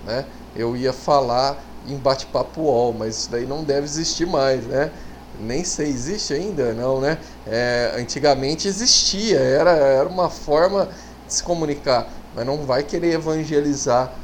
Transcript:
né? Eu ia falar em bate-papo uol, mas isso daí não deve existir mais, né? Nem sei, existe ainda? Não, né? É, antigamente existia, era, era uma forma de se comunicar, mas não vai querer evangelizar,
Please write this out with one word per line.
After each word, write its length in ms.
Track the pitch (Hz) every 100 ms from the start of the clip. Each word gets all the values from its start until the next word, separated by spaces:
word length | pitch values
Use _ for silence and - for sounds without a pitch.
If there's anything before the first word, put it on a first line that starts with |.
| -
né? 200 | 120 139 - - -
Eu 200 | 117 123
ia 160 | 135
falar 640 | 156 - 143 127 120 135 139 - - -
em 80 | 139
bate-papo 640 | 131 135 - 131 123 -
uol, 320 | 156 120 120
mas 260 | 113 110 110
isso 120 | -
daí 140 | 120 127
não 180 | 143
deve 220 | 151 139 147
existir 400 | 156 160 - 165
mais, 380 | 156 135 131 117
né? 260 | 131 156 - - - - -
Nem 240 | 107 131
sei, 240 | 175 - 151
existe 460 | 131 127 208 -
ainda? 400 | 147 196 165 123
Não, 260 | 113 127 135
né? 200 | 139 156 - - -
É, 480 | 113 123 120 120 95
antigamente 720 | 120 147 143 131 135 156 202
existia, 720 | 196 247 - - 196 220 160
era, 320 | 131 139 165
era 380 | 160 139 135 147
uma 220 | 185 170
forma 580 | - - 147 180 196 180 - - - -
de 60 | -
se 80 |
comunicar, 640 | - 170 156 143 - 123 - - - -
mas 80 |
não 140 | 123 147
vai 240 | 139 127
querer 320 | 147 175 170
evangelizar, 960 | 165 156 156 151 147 147 139 143 120 127 -